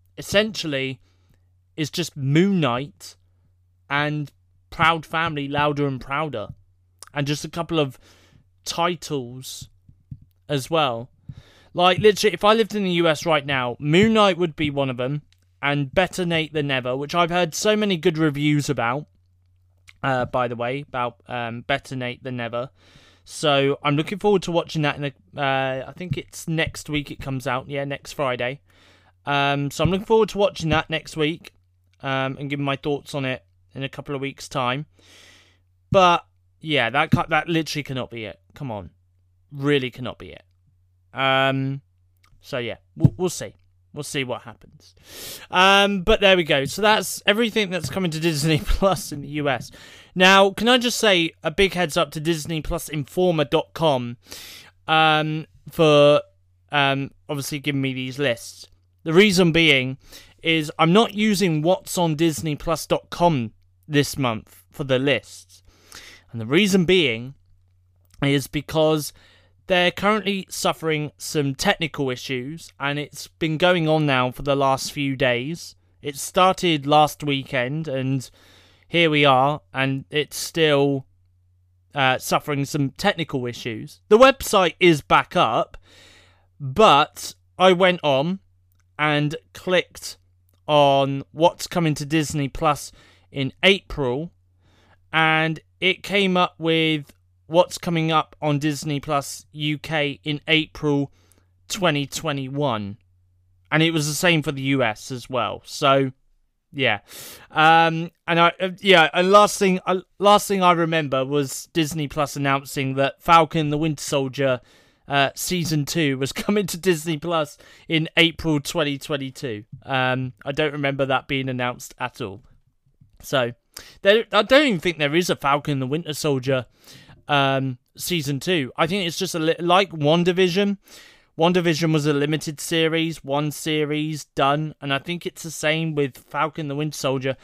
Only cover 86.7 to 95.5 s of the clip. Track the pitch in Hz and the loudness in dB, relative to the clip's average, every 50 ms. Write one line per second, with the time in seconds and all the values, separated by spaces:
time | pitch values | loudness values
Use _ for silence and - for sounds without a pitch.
86.7 | 131 160 220 202 147 139 151 - - - - - - _ _ _ _ - 180 190 | 2 4 6 6 6 6 4 2 -2 -12 -14 -14 -16 _ _ _ _ 4 4 6
87.7 | 185 175 190 180 180 - - 151 135 131 143 175 190 190 _ _ _ _ _ _ | 6 6 4 2 2 2 0 2 2 2 2 0 -4 -6 _ _ _ _ _ _
88.7 | _ _ _ _ _ - 147 151 151 147 147 147 143 - _ _ - - - 185 | _ _ _ _ _ -2 0 0 2 2 0 -2 -4 -6 _ _ -20 -12 -4 0
89.7 | 185 175 - - - - - - - _ _ _ _ _ _ _ _ _ _ - | 0 0 0 -2 -6 -18 -16 -16 -18 _ _ _ _ _ _ _ _ _ _ 2
90.7 | 151 147 143 143 139 139 139 135 139 139 135 _ - 139 160 175 - - - - | 4 6 6 6 6 4 2 0 -2 -4 -8 _ -2 2 2 2 2 0 -8 -6
91.7 | - 180 170 156 147 - 151 139 151 165 151 135 - 151 139 131 - - 165 156 | -2 0 0 0 0 -2 -4 -2 0 0 0 0 -2 -4 -4 -4 -4 -2 0 0
92.7 | 143 - - - - - - _ _ _ _ _ - 143 135 135 - _ - 190 | 0 0 -4 -14 -18 -20 -20 _ _ _ _ _ -8 -6 -6 -6 -4 _ 4 4
93.7 | 202 185 - - - - 143 123 120 139 165 175 - _ _ _ _ _ _ _ | 4 2 0 -8 -6 -4 -2 -2 -2 -4 -6 -8 -12 _ _ _ _ _ _ _
94.7 | _ _ _ _ _ _ _ _ - 156 160 160 160 156 160 160 | _ _ _ _ _ _ _ _ 0 2 2 4 2 2 0 0